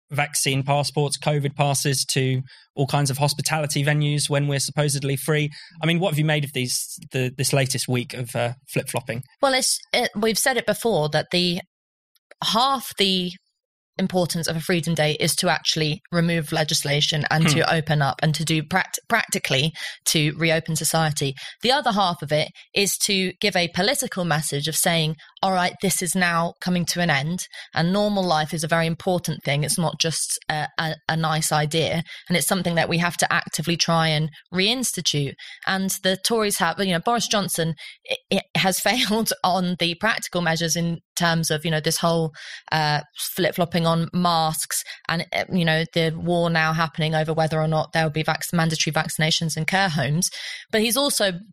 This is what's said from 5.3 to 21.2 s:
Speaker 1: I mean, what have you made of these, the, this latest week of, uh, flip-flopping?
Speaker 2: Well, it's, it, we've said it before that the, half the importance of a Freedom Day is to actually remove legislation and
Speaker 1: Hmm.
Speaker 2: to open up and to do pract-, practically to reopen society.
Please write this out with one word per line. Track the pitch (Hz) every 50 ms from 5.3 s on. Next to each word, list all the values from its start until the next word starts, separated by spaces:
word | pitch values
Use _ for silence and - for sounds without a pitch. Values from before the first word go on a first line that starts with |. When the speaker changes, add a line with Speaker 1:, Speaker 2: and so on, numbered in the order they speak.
| 151 151 151 147 147 - - - - 165
Speaker 1:
I | 160
mean, | 165 170 165
what | 185 190
have | 151 151
you | 151
made | 156 151 151
of | 143 151
these, | - 131 127 123 - - - - - - - -
the, | - 131 127 127 131 131
this | 131 -
latest | 147 143 135 131 131 123 -
week | - 123 123 120 -
of, | - 120 127 117 -
uh, | 120 120 120 123 - _ -
flip-flopping? | - 135 - - - - - - 117 120 - - _ -
Speaker 2:
Well, | 285 269 262
it's, | 254 - - - - - -
it, | - 247 240 - -
we've | 208 220 220 208 -
said | - 269 254
it | 233 -
before | - 202 - - 233 202 151 151 147
that | 151 151 - -
the, | - 175 180 175 175 185 - _ _ _ _ _ _ _ _ _ _ _ _ _ - -
half | - - 185 226 254 277 277 247 - - - -
the | 202 190 190 185 180 180 180 - _ _ _ _ _ _ _ _ _ _ _ -
importance | 190 185 180 185 175 - - 170 160
of | - 160
a | 165
Freedom | 151 - 185 170 - 165 165
Day | 156 151 151 147 -
is | - 156 -
to | - 190 175
actually | 156 - - - - 160 160 151 147 - _ -
remove | 175 175 165 170 170 165 151 -
legislation | 160 156 156 151 151 - - 147 143 147 143 - - 135 - -
and | 147 156 165
Speaker 1:
Hmm. | 160 139 165
Speaker 2:
to | - - 165
open | 160 151 - 151 147
up | 143 131 - -
and | - 156 147
to | - 160
do | 147 160 156
pract-, | 151 151 185 185 - - - - - -
practically | 233 214 - - - - - - 135 131 147 160 - - - - - - -
to | - - 165 147 151 -
reopen | 151 165 165 156 165 - - 160
society. | - 156 - - 165 160 151 147 -